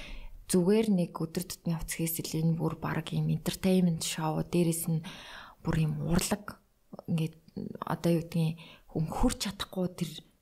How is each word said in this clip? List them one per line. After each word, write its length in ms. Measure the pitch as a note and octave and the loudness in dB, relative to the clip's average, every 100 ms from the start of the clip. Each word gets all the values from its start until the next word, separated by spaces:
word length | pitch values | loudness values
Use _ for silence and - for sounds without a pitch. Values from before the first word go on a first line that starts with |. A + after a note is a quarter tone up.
| - - - - - | -12 -10 -12 -12 0
зүгээр 400 | F#3 F3 G#3+ A3 | 4 6 4 4
нэг 240 | F#3+ F3 - | 2 2 -2
өдөр 280 | D#3+ F3 F3 | -4 -4 -6
тутмын 320 | - - E3 | -6 -4 -2
хувцсээс 400 | - - E3 - | -4 -4 -2 -2
илүү 200 | - D#3+ | -4 0
энэ 140 | D#3+ D#3+ | 2 2
бүр 160 | D#3+ E3 | 0 -2
баг 340 | D#3 D#3 D#3 D#3+ | -4 -4 -2 0
юм 160 | D#3 | 0
entertainment 720 | D#3 - - F#3+ F#3 F3+ E3 | 0 -2 0 4 4 4 2
шоу. 400 | - - D#3 D#3+ | -2 -2 -2 -2
Дээрэс 420 | D#3+ F3 E3+ E3 - | 0 2 4 2 0
нь 80 | D#3+ - - - - - - | -2 -4 -12 -14 -16 -18 -8
бүр 120 | - D#3+ D#3 | -2 0 2
юм 160 | D3+ D3 | 0 0
урлаг. 540 | F3 - G3+ - - _ _ _ - - | 2 2 -2 -6 -14 _ _ _ -12 -2
Ингээд 260 | E3 D#3+ - _ - - - | 0 0 -6 _ -12 -10 -8
одоо 300 | - E3+ F3 | -4 0 4
юу 100 | E3+ E3 | 2 2
гэдгийг 320 | E3+ D#3+ E3 - - - | 0 2 0 -10 -20 -8
хүн 140 | - D#3+ | -4 -2
хүрч 300 | - B3 - G3+ | 2 2 2 -4
чадахгүй 380 | - - - F3+ F3+ | -6 -6 -2 -2 -2
тэр 140 | E3 - - _ | -6 -6 -16 _